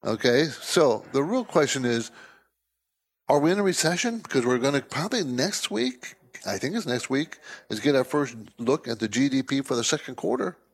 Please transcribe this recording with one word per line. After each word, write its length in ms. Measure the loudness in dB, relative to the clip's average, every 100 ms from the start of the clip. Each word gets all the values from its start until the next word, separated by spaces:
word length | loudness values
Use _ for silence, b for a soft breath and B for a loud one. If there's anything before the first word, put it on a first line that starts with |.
| -4
Okay, 420 | 0 4 4 2
so 580 | -2 0 4 4 4 0
the 100 | -2
real 220 | 0 -2 0
question 400 | 2 2 2 0
is, 260 | 0 -2 B B B B _ _ _ _ _ _ _ 0
are 100 | 2
we 120 | 4
in 80 | 2
a 40 |
recession? 540 | 2 2 0 0 -2 -4
Because 280 | -2 0 2
we're 120 | 2
gonna 240 | 2 0
probably 420 | -2 -6 -2 -2
next 480 | -2 -2 -2 -2 -4
week, 440 | -2 -2 -4 -16 -18 _ -14 -8
I 120 | -4
think 180 | -4 -4
it's 100 | -2
next 240 | -4 0
week, 280 | -2 -2 -8 B B B
is 100 | -2
get 160 | 2 2
our 80 |
first 320 | 2 0 -2 -6 -18 _
look 300 | 0 0 -2
at 120 | -4
the 80 | -2
G 220 | 2 2
D 120 | 2
P 200 | 0 -4
for 140 | -2 -2
the 80 |
second 320 | 0 -2 -4 -8
quarter. 420 | -4 -2 -4 -8 _